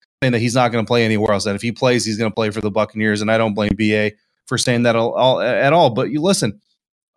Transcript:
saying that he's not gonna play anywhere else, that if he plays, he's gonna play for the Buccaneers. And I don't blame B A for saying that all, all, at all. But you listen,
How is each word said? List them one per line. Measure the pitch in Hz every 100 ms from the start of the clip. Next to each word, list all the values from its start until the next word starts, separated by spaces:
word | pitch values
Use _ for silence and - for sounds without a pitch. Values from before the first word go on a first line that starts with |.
| _ _
saying | 131
that | 120
he's | 120 123
not | 120
gonna | 117
play | 107 120 113
anywhere | 107 107
else, | 101
that | 104
if | 101
he | 123
plays, | 107 131 123
he's | 110 107
gonna | 113
play | 101 110
for | 104
the | 107
Buccaneers. | 104 104 110 107 107
And | 107
I | 113
don't | 113
blame | 104 101 98
B | 107 107
A | 107 - _ _ -
for | 127
saying | - 120
that | 120 113
all, | 117
all, | - 127 101
at | 113 107 139
all. | 165 143
But | 110 104
you | 151
listen, | 170 190 117 - _ _ _ _ _